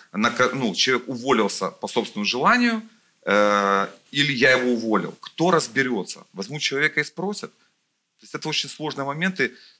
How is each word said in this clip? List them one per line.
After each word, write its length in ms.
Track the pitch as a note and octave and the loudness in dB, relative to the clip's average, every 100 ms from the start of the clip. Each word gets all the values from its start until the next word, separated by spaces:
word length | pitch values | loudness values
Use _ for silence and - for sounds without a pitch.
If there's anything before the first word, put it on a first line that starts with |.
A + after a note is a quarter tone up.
| - | -10
нака-, 420 | G2+ A#2 A#2 B2+ | -2 0 2 0
ну, 200 | C3 A#2+ | 2 -2
человек 340 | F2+ - B2 A#2+ | 0 0 0 -2
уволился 600 | B2 B2+ A#2 G2+ - F#2 | -6 2 2 2 0 -4
по 180 | - G#2 | -6 -6
собственному 360 | B2 G#2 G#2 G#2 | -4 -4 -4 -4
желанию, 560 | A#2+ E3+ A#3+ A#3+ A3+ - _ _ _ - | 0 2 4 2 -2 -6 _ _ _ 0
э, 600 | G2+ G#2 G2+ G2 G2 G2 - _ | 4 4 4 4 2 0 -6 _
или 200 | C#3+ D3 | -2 0
я 200 | C3 C3 | 2 4
его 180 | B2+ B2 | 4 2
уволил? 400 | A#2 A2 G#2+ - - | 0 0 0 0 -10
Кто 300 | - - E3+ | -12 -2 2
разберётся? 680 | E3+ - C3+ B2+ A2+ F2 - - | 2 2 -2 -2 -2 -6 -12 -14
Возьмут 280 | F2+ G2+ D3 | -12 -10 -6
человека 380 | - C#3 D3+ D3+ | -4 0 -2 -2
и 40 | |
спросят. 460 | D3 - F#3 G#3 - _ _ _ _ _ _ _ | -6 -6 -8 -8 -12 _ _ _ _ _ _ _
То 40 | |
есть 100 | A2 | -14
это 140 | D3+ D#3 | -10 -6
очень 200 | D3 C#3+ | -4 -4
сложные 360 | - D3+ C3+ C#3 | -6 -6 -4 -4
моменты. 440 | D3 F#3 F#3 B2 - - _ | -2 -2 0 -2 -4 -20 _